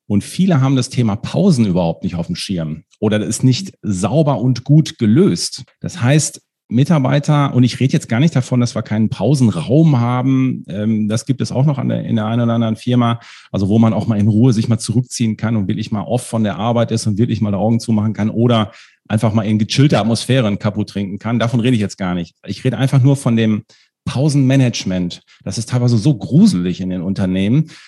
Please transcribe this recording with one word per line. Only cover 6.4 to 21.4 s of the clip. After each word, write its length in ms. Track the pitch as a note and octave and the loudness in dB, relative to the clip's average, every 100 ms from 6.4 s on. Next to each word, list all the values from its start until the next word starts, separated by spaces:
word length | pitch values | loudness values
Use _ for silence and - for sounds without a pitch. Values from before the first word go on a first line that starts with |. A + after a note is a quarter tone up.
| _ _ - | _ _ -2
Mitarbeiter, 840 | A2+ D3 D#3+ C3 C#3+ D3 D3 C3+ | 0 2 2 2 0 2 2 2
und 120 | B2+ | 2
ich 160 | B2+ - | 2 2
rede 140 | B2+ | 0
jetzt 140 | D#3 - | -2 -2
gar 120 | A#2 | 0
nicht 160 | E3 C3+ | 2 0
davon, 240 | B2 B2 | -2 0
dass 160 | A#2+ A2 | -2 -2
wir 60 | |
keinen 260 | A2 G#2+ G#2+ | -4 -2 -2
Pausenraum 920 | - G2+ D3 A#2 F2 D#2 C#3 E3 B2+ | 0 0 2 2 0 2 4 4 4
haben, 680 | A#2+ B2 B2+ C3 C3 - - | 0 0 0 0 0 -4 -8
ähm, 400 | G2 G#2+ A2 G#2+ | -6 -2 -2 0
das 180 | A2+ - | -2 -2
gibt 140 | C3 | -4
es 100 | B2 | -2
auch 160 | B2 D3 | 0 0
noch 120 | C3+ | 0
an 100 | B2 | -2
der, 160 | A2+ | -4
in 100 | A2 | -2
der 120 | A2+ G#2+ | -2 -2
einen 160 | A#2 | -2
oder 120 | A#2+ | 0
anderen 220 | A#2 A2+ A2 | 0 -2 -2
Firma, 420 | - B2 A#2 A#2 - - - | 0 2 2 -2 -8 -20 -8
also 180 | - F#2+ | -2 2
wo 120 | A2 | 4
man 120 | A2+ | 4
auch 140 | G#2+ A2 | 2 0
mal 140 | G#2 | 0
in 80 | G#2 | 2
Ruhe 240 | G#2 C3 | 4 4
sich 160 | A2 A2 | 4 0
mal 100 | A2 | -2
zurückziehen 580 | - G#2+ B2+ - A#2 G#2 | -2 -2 -4 -2 -4 -2
kann 200 | A2 A2+ | -2 -2
und 100 | F#2 | -2
wirklich 240 | G2+ G#2+ | -4 -4
mal 140 | G#2+ | -6
off 200 | - B2 | -4 -6
von 200 | - A#2 | -4 -2
der 120 | G#2 F2 | -2 -2
Arbeit 340 | A2+ A#2 A2+ | -2 -2 -2
ist 160 | A2 A2+ | -2 -2
und 100 | G2 | 0
wirklich 220 | A#2+ G#2+ | 0 0
mal 100 | G#2 | -2
die 60 | G2 | 0
Augen 240 | G#2+ A2+ | 0 0
zumachen 320 | - G#2+ A2 | 0 -2 -2
kann 180 | G2+ G#2 | -2 -2
oder 400 | - A#2+ A#2 G#2 - - _ - | 0 2 2 -2 -8 -20 _ -4
einfach 240 | G#2+ A2+ | -2 0
mal 100 | A2 | 0
in 160 | G#2 G#2+ | 0 0
gechillter 400 | G#2+ - C#3+ A2+ | 0 2 2 2
Atmosphäre 480 | G#2 A2+ - C3 A2 | 0 -2 0 0 0
einen 140 | G2+ | -2
Kaffee 240 | G#2+ G2+ | -4 -4
trinken 340 | G2+ G2+ G2 G#2 | -6 -6 -8 -8
kann. 220 | A2 A#2 | -4 -2